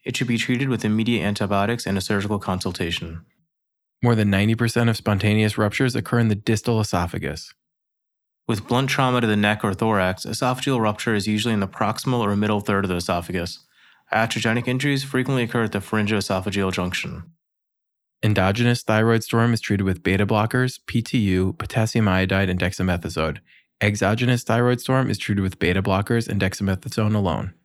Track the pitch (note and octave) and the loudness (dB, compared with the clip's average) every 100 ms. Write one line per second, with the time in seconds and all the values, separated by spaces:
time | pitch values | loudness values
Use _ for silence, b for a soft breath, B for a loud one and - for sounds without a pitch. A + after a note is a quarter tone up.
0 | - A#2+ A#2+ A#2 - B2 C3+ A2+ G#2+ G#2+ | -6 -4 -2 -2 0 -2 0 -2 0 0
1 | A2+ A#2 F#2+ G#2 G2+ G2 G2+ A#2+ - G2 | 0 0 0 -2 0 0 0 -2 -2 -4
2 | - G#2 G2+ G#2 - F#2 A2+ - E2+ E2+ | 0 -2 0 -4 -2 -4 -4 -4 -4 -4
3 | E2+ E2 - _ _ _ _ _ _ _ | -8 -12 -16 _ _ _ _ _ _ _
4 | B2 A2+ G#2 G2 G#2 A2+ A#2 A#2+ A#2 G#2+ | 2 4 4 2 2 2 2 2 2 0
5 | - G2 G#2+ G#2+ G#2+ G#2 G#2 - C3 A#2 | 0 2 2 4 2 2 0 2 0 0
6 | - A#2+ A2+ G#2 - G#2+ - A2+ G#2+ F2 | 0 2 2 0 0 0 2 0 0 0
7 | F2 E2+ C#2+ D#2 - _ _ _ _ _ | -2 -4 -6 -8 -14 _ _ _ _ _
8 | _ _ _ _ - G#2 - A#2+ C3+ C#3 | _ _ _ _ -4 -4 0 0 0 0
9 | C3 B2 A2+ G#2 G#2 G#2+ G#2+ F#2 A2+ G#2 | 2 2 2 2 2 2 -2 0 2 2
10 | F#2 - - A2 B2+ B2+ C#3+ B2+ A2 G#2 | 2 -2 -8 -4 -2 -2 -2 0 0 -2
11 | - G#2+ G2+ G#2+ A#2 G#2+ F#2+ - G#2+ G#2+ | -2 0 0 0 0 0 -2 -2 -2 -2
12 | - B2 G#2 G2+ G#2+ G#2 G2+ G2 G2 F2 | -2 0 0 2 2 0 0 0 0 -2
13 | F2 F2 E2+ F2+ E2+ - b b b b | -2 -2 -2 -6 -6 -10 b b b b
14 | b A2 A2+ A#2 A#2 A#2 B2 B2+ C#3+ C#3 | b -2 0 0 -2 -2 -2 -2 0 -2
15 | C3+ B2+ B2+ C3+ A2+ B2 A2 G2+ - A2 | -2 -2 0 -2 0 -2 -2 -4 -2 -2
16 | G#2 G#2+ - F#2+ F#2+ G2 F#2+ F#2 F2+ F2+ | 0 0 0 -2 -2 -2 -2 -2 -4 -4
17 | - D#2+ - _ _ _ _ _ _ _ | -8 -10 -14 _ _ _ _ _ _ _
18 | _ _ G#2+ G2 F#2+ G#2 A#2+ A#2+ - A2 | _ _ 0 2 2 2 2 2 2 2
19 | A2+ A2+ - A#2 A#2 A2+ - G2+ F#2+ F2+ | 4 2 2 2 2 0 0 0 0 0
20 | F2 F#2+ G2+ A2 A2 B2+ B2+ - - A#2+ | 0 2 2 2 2 0 0 -4 -4 -4
21 | A2+ B2+ G2+ F#2 F#2 - - A#2+ A2 A#2+ | 0 0 2 2 0 -2 -4 0 0 2
22 | G#2 F#2 F#2 F#2+ G2 F2+ F2+ - F#2 E2+ | 2 2 2 0 0 0 -2 0 0 0
23 | E2+ E2 D#2+ D#2 b b b _ G#2 G#2 | -2 -2 -2 -4 b b b _ -2 2
24 | F#2+ A2 B2 B2 - A2+ B2 B2 - C3 | 0 2 2 0 0 2 2 0 0 0
25 | A#2+ G2 - G2+ F#2+ - E2 F2+ G2+ F#2+ | 0 -2 -2 0 0 0 0 2 2 0
26 | G2+ A#2 A2+ G2+ F#2+ - G2 F#2 - - | 2 0 0 -2 -2 -2 -2 -2 -4 -2
27 | G#2+ G#2+ F#2+ B1 F#2 - | 0 2 0 -2 -6 -12